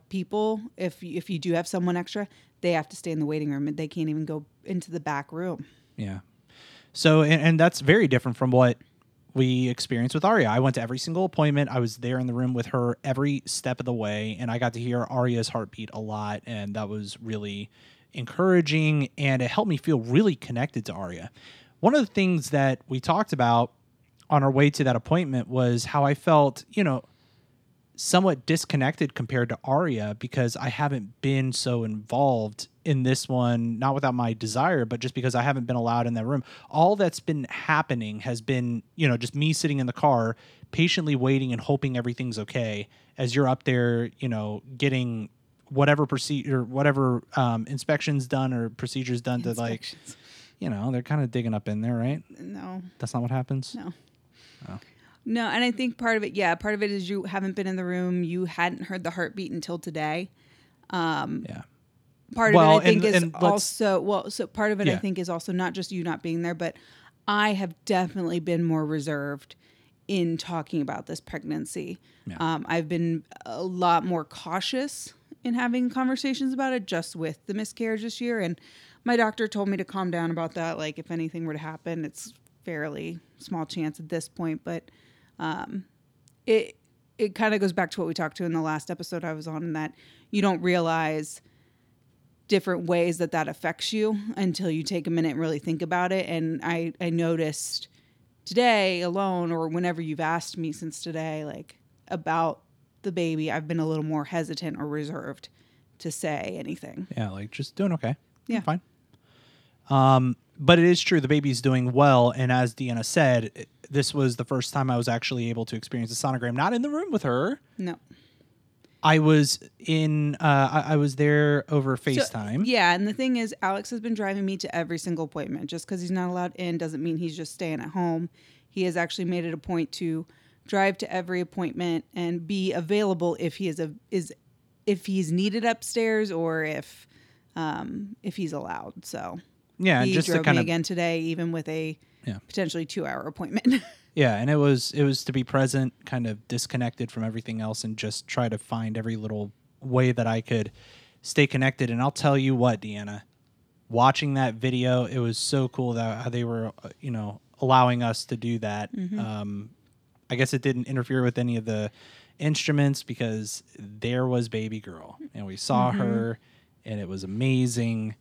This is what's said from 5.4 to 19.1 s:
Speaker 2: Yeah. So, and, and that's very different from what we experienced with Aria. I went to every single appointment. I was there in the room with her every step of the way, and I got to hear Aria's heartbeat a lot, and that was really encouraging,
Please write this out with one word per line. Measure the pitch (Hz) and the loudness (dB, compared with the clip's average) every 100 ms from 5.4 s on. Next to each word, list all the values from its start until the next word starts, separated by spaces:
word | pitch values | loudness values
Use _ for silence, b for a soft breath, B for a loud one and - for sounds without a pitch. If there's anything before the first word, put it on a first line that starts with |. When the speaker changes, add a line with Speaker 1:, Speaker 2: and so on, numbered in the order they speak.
| 185 156 143 b b - | -6 -8 -12 b b -10
Speaker 2:
Yeah. | 101 95 - _ _ B B B B | -8 -8 -14 _ _ B B B B
So, | - 160 156 | 4 6 8
and, | 151 160 | 8 6
and | 160 160 | 6 6
that's | 170 - | 6 4
very | 139 214 156 | 6 6 6
different | 123 127 113 | 2 0 -2
from | 127 | 4
what | 127 123 - _ _ _ _ _ | 6 6 4 _ _ _ _ _
we | 131 127 127 123 | 0 2 2 0
experienced | 117 - 117 123 | -2 -2 0 0
with | 156 | 2
Aria. | 190 220 113 | 4 4 4
I | 117 | 4
went | 131 | 4
to | 123 | 2
every | 117 127 | -2 -6
single | 165 165 | -4 -2
appointment. | 185 - 151 143 139 | 0 2 4 4 2
I | 127 | 0
was | 117 117 | -2 -2
there | 123 127 | -4 -2
in | 127 | -2
the | |
room | 120 127 | 0 0
with | 123 117 | 0 0
her | 127 120 117 | 0 0 -2
every | 143 127 143 139 - | -2 0 0 -2 -4
step | - - 127 | -4 -4 -4
of | 127 | -4
the | |
way, | 120 104 107 110 104 | -2 -2 -4 -4 -4
and | 123 | -4
I | 117 | 0
got | 120 | -2
to | 117 | -2
hear | 123 120 120 | -2 -2 0
Aria's | 127 123 117 113 | 0 2 2 -2
heartbeat | 117 101 - 107 | -4 -6 -10 -12
a | 110 | -10
lot, | 107 107 104 104 120 | -8 -6 -6 -8 -8
and | 110 101 | -8 -6
that | 107 104 | -6 -6
was | 107 101 - | -6 -8 -10
really | 113 107 104 101 104 b b b b | -8 -6 -6 -8 -12 b b b b
encouraging, | 151 127 - 185 180 151 156 156 147 135 | -10 -6 2 4 4 4 2 4 2 0